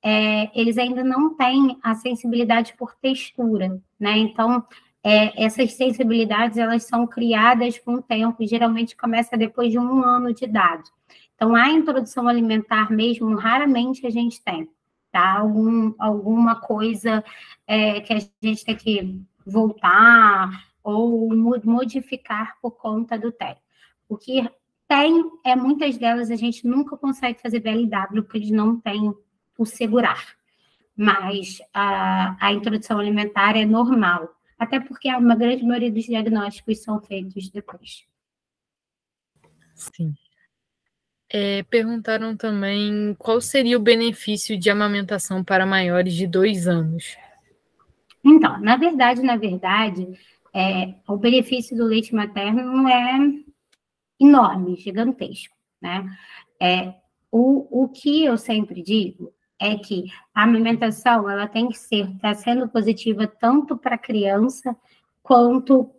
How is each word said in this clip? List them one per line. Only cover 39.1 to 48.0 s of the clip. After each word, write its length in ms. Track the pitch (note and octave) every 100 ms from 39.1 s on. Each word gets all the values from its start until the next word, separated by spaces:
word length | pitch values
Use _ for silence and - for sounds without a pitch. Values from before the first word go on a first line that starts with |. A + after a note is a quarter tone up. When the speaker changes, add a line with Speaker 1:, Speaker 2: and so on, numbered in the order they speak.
| _ _ _ _ _ _
Speaker 2:
Sim. 400 | _ - - E3 D3 _ _ _ _ _ _ _ _ _ _ _
É, 300 | G#3 G3+ G3
perguntaram 720 | - A#3 A3+ A#3 A3 A3 A3 A3
também 800 | A3 G#3 G3 G3+ G#3 G#3 G#3 G#3
qual 220 | - A3+
seria 380 | A#3+ C#4 A#3+ A#3+
o 40 |
benefício 800 | G#3+ A3+ A#3 - - G#3 - G#3
de 100 | F3+
amamentação 720 | G3+ G#3 G3+ F#3+ G3+ - F#3+
para 220 | F3+ F#3+ F#3+
maiores 480 | F#3+ F3+ F3+ F#3
de 140 | E3+ F#3
dois 400 | F3+ G3+ G3 F3
anos. 500 | E3+ D#3+ D#3+ - - - _ _ _ _ _ _ _